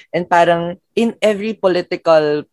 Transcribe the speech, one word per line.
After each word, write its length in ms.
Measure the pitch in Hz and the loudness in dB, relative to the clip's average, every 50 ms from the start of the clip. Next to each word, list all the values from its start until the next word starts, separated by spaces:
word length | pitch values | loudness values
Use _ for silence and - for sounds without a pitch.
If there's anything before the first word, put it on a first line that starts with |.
| - _ - | -20 _ -6
And 160 | 170 175 - | -6 -4 0
parang 480 | 180 170 170 170 170 170 170 175 180 - _ _ - | 2 2 4 4 2 0 -2 -6 -10 -12 _ _ -4
in 240 | 208 233 233 - - - | -2 -2 -2 -4 -2 -2
every 320 | 214 208 196 202 220 214 | -2 0 0 -4 -8 -8
political 880 | - - 190 175 180 180 - 180 175 - 170 160 156 151 147 147 151 147 _ | -2 -2 -2 -2 -2 -4 -6 -8 -6 0 2 2 4 4 2 -2 -4 -6 _